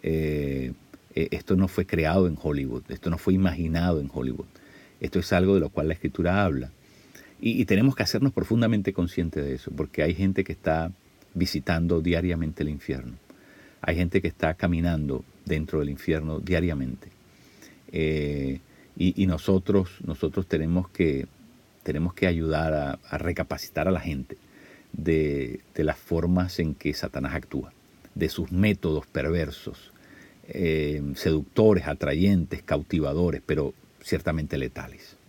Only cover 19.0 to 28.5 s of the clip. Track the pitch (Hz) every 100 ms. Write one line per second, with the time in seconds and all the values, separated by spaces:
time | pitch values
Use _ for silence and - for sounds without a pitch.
19 | 90 92 98 82 - 95 - 101 90 -
20 | - 80 80 - 92 80 80 87 92 -
21 | 82 67 - - - - _ _ - 71
22 | 85 - 95 82 80 78 80 76 69 69
23 | - 73 80 85 78 71 - 78 82 92
24 | 82 69 64 - - - - - - -
25 | 80 80 76 71 62 60 _ - 78 76
26 | - 82 85 90 90 - 80 73 73 73
27 | - 67 67 80 - 69 - - _ -
28 | - - 82 - 85